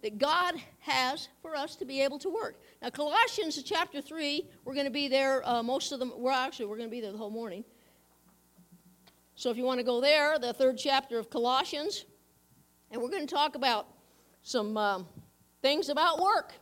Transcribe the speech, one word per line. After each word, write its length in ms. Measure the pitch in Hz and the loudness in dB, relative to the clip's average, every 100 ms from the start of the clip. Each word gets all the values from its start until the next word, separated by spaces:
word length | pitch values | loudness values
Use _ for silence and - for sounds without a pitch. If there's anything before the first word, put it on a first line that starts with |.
that 160 | 220 208 | -6 0
God 360 | 285 330 359 339 - - | 2 4 2 -2 -10 -16
has 500 | - 262 254 277 - _ | 0 2 2 -2 -8 _
for 140 | 330 302 | -8 -6
us 180 | 302 - | -6 -8
to 80 | |
be 160 | 262 269 | -6 0
able 180 | 277 277 | 0 0
to 100 | 381 | -4
work?" 300 | 370 320 - - _ | -4 -4 -8 -20 _
Now, 100 | 240 | -10
Colossians 720 | 269 294 349 494 - 330 285 | -4 0 2 2 0 -4 -4
chapter 360 | 254 359 359 285 | -2 -2 -2 -6
three, 480 | 285 320 285 294 - - | -10 -4 -2 -2 -6 -12
we're 100 | - | -8
gonna 160 | 269 277 | -4 -2
be 180 | 269 285 | -2 0
there, 380 | 269 269 269 - | 2 4 2 2
uh, 160 | 240 | 0
most 280 | 233 269 269 | 0 -2 -4
of 60 | 277 | -6
them, 140 | 254 - | -6 -4
we're 140 | 247 | 0
actually, 360 | 262 254 - 208 | 0 -2 -4 -8
we're 100 | 214 | -6
gonna 120 | 226 | -8
be 120 | 240 | -8
there 120 | 220 | -8
the 60 | 214 | -8
whole 120 | 214 | -8
morning. 340 | 220 226 180 233 _ _ _ _ _ _ _ _ _ _ - _ _ _ _ _ | -8 -8 -10 -14 _ _ _ _ _ _ _ _ _ _ -20 _ _ _ _ _
So 160 | - 254 | -4 -2
if 60 | 233 | 0
you 80 | |
wanna 180 | 254 254 | 0 0
go 180 | 247 240 | 2 4
there, 380 | 277 302 294 311 | 6 6 6 2
the 140 | 240 | -2
third 260 | - 262 240 | 2 2 4
chapter 400 | 285 269 269 233 | 2 2 2 -6
of 120 | 208 | -4
Colossians, 760 | - 240 262 - 294 320 - - - _ _ _ _ _ _ _ | 0 2 2 2 -2 -4 -6 -10 -20 _ _ _ _ _ _ _
and 100 | 220 | -6
we're 80 | 240 | -4
gonna 160 | 339 302 | -2 -2
talk 300 | 302 294 285 | 2 2 2
about 320 | 254 220 - - _ _ _ _ | 2 2 -2 -16 _ _ _ _
some, 340 | - 247 208 214 | -4 -2 0 2
um, 320 | 208 190 175 - - _ _ _ | 2 0 -6 -18 -20 _ _ _
things 260 | 269 294 302 | 2 2 0
about 320 | 294 339 330 | 2 4 4
work. 320 | 370 403 - - | 4 2 0 -16